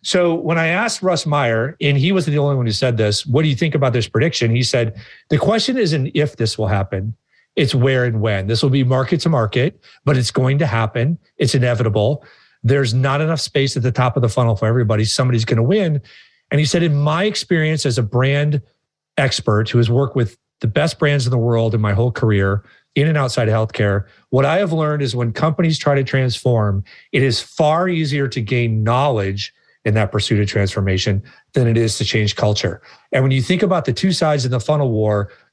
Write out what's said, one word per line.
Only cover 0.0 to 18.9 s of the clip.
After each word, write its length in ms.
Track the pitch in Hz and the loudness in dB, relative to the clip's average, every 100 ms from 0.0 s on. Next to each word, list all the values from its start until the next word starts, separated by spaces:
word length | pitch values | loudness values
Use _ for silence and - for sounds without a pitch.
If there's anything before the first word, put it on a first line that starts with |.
so 300 | - 185 175 | -2 0 2
when 260 | 165 160 165 | 0 -2 -2
I 100 | 165 | 0
asked 340 | 180 226 - | 0 -2 -2
Russ 240 | 185 165 160 | -2 0 0
Meyer, 500 | 147 123 113 131 - | 0 0 0 -2 -2
and 160 | 143 139 | 0 2
he 140 | 160 | 2
wasn't 240 | 190 151 147 | 0 0 0
the 40 | |
only 140 | 143 | 0
one 100 | 135 | 0
who 60 | 113 | -2
said 260 | 101 131 113 | 0 0 0
this, 300 | 107 104 - | 0 0 0
"What 160 | 131 | 0
do 60 | 156 | 2
you 80 | 131 | 0
think 180 | 165 | -2
about 200 | 147 135 | 0 0
this 120 | 120 107 | 0 -2
prediction?" 480 | 110 160 - 117 | 0 0 0 0
He 80 | 120 | 0
said, 320 | 120 123 113 - - - - | 0 0 -2 -6 -18 -20 -2
"The 100 | 151 | 0
question 380 | 190 226 220 254 | 2 0 0 0
isn't 360 | 185 151 131 | 0 0 -2
if 220 | - 151 - | -2 -2 -2
this 200 | 110 - | -4 -2
will 120 | 101 | -2
happen, 480 | 104 98 95 107 - _ _ _ - | -2 -2 -4 -6 -10 _ _ _ -2
it's 180 | 143 | 0
where 300 | 135 135 131 | 2 2 2
and 160 | 123 110 | 0 0
when. 260 | 110 98 95 | -2 -2 -2
This 160 | 117 | 0
will 80 | 143 | 2
be 140 | 135 | 2
market 380 | 127 131 123 170 | 2 0 0 -2
to 60 | 165 | 0
market, 520 | 139 107 123 147 - _ - | 0 0 0 -2 -4 _ -6
but 120 | - 131 | 0 0
it's 140 | 117 | 0
going 280 | - 131 143 | 0 0 2
to 80 | 151 | 0
happen. 520 | 113 110 120 127 170 _ - | 0 -2 -2 -2 -2 _ -2
It's 200 | 131 139 | 0 2
inevitable. 680 | 123 117 110 107 107 151 - - _ _ | 0 0 0 2 0 -2 -8 -20 _ _
There's 320 | 117 139 127 | 0 2 2
not 260 | 123 135 143 | 0 0 0
enough 200 | 156 160 | -2 -2
space 360 | - 143 135 135 | -2 -2 -2 0
at 60 | |
the 80 | 123 | -2
top 240 | 120 127 | 0 0
of 80 | 127 | 2
the 60 | 120 | 0
funnel 260 | 127 117 | 0 0
for 120 | 107 110 | 0 0
everybody. 380 | 120 110 107 | 2 2 0
Somebody's 400 | 110 - 127 120 | 0 0 0 0
gonna 200 | 110 117 | 0 0
win." 360 | 120 214 180 147 - - - _ - | 2 2 0 -2 -6 -20 -20 _ -4
And 80 | 143 | 0
he 60 | 151 | 0
said, 180 | 175 | 2
"In 100 | 170 | 2
my 300 | 143 147 160 | 2 0 0
experience 600 | 214 214 - 165 156 160 | -2 -4 -2 0 0 0
as 140 | 139 120 | 0 0
a 60 | |
brand 560 | 110 123 135 143 147 147 - _ _ | 0 0 2 2 0 -2 -4 _ _